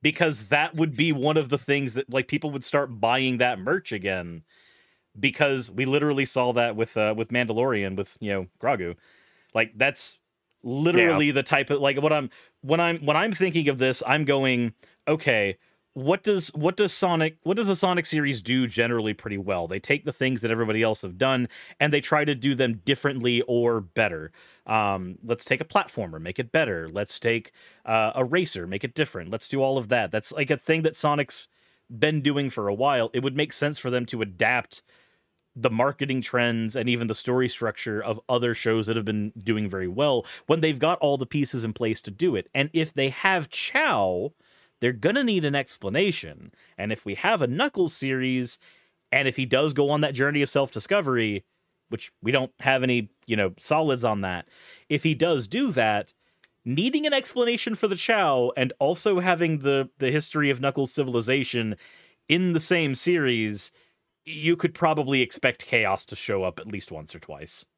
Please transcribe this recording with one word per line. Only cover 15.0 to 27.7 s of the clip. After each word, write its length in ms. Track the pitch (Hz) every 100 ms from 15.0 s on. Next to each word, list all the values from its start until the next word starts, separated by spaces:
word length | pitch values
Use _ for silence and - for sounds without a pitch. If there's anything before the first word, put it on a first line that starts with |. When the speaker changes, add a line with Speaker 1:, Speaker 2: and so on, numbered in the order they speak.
| -
Speaker 1:
"Okay, 500 | 156 147 117 101 95 _ _ _
what 280 | - 131 190
does, 280 | 214 202 160
what 280 | 151 151 185
does 160 | 208
Sonic, 440 | - 190 170 160 160
what 160 | - 202
does 80 | 214
the 100 | 185
Sonic 300 | 185 175 165
series 380 | 156 143 127
do 240 | 95 127 123
generally 480 | - 117 120 107 107
pretty 240 | 110 101
well? 280 | 95 92 85
They 120 | 95
take 260 | - 143 151
the 60 |
things 280 | - 131 127
that 100 | 113
everybody 320 | 113 113 107
else 180 | 113 107
have 160 | 98 90
done, 320 | 131 131 123 - - -
and 120 | 147
they 100 | 147
try 220 | 143 151
to 120 | 147 139
do 180 | 127
them 280 | 131 131 110 110
differently 560 | 139 147 131 120 120 117
or 340 | 120 120 113
better. 500 | 92 - 107 82 78 _ - _ -
Um, 500 | 110 104 98 90 92
let's 200 | 113 117
take 160 | - 131
a 40 | -
platformer, 560 | - - - 95 80
make 160 | 80 95
it 140 | 120
better. 360 | 160 143 90 80
Let's 320 | 87 104 -
take, 320 | 117 117 110 _ -